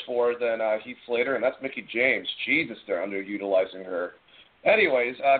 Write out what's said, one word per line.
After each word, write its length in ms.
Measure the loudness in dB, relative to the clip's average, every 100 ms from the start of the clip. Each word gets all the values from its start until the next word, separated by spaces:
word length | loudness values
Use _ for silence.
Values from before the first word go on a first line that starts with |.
| -4
for 300 | 0 2 2
than, 260 | 0 0
uh, 160 | 0 0
Heath 180 | -4 -14 -2
Slater, 300 | 0 2 2
and 80 |
that's 160 | 0 -2
Mickie 200 | -6 -8 -6
James. 360 | 0 2 2 -2 -6 0
Jesus, 320 | 0 0 -6 -4
they're 200 | -4 -2
underutilizing 800 | -6 -6 -6 2 2 2 -4
her." 300 | -8 -6 -6 -8 _ -20 -20 _
Anyways, 560 | 2 4 4 2 0 -2
uh, 180 | 2 2